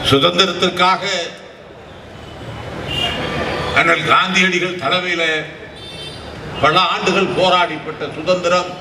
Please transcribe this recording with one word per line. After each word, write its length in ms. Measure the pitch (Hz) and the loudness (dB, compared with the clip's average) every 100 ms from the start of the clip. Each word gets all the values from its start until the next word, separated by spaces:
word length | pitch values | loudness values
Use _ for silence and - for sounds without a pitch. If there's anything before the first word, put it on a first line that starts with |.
| - | 4
சுதந்திரத்திற்காக 920 | 139 165 180 185 175 180 - 185 185 196 185 165 - - - - - - - - - - - - - - - - - - - - - - - - 160 | 4 4 4 2 2 0 4 4 4 0 -4 -4 -10 -18 -18 -18 -18 -18 -18 -18 -16 -16 -14 -12 -10 -10 -8 -6 -2 -2 -2 -4 -2 -2 -4 0 2
அண்ணல் 240 | 151 165 156 | 4 2 4
காந்தியடிகள் 720 | - 190 185 185 175 180 - | 4 4 2 2 2 -2 -2
தலைமையில 400 | 131 180 180 170 165 156 151 - - - - - - - - - - - | 0 0 0 0 0 0 -4 -12 -16 -16 -14 -12 -12 -12 -12 -12 -10 2
பல 120 | 151 170 180 208 | 4 6 4 2
ஆண்டுகள் 380 | 190 190 185 156 | 2 2 2 2
போராடிப்பட்ட 640 | 185 180 170 156 - - 147 - | 4 4 2 -2 -8 -8 -8 -6
சுதந்திரம் 520 | 160 180 175 180 180 - | 0 2 4 2 0 -8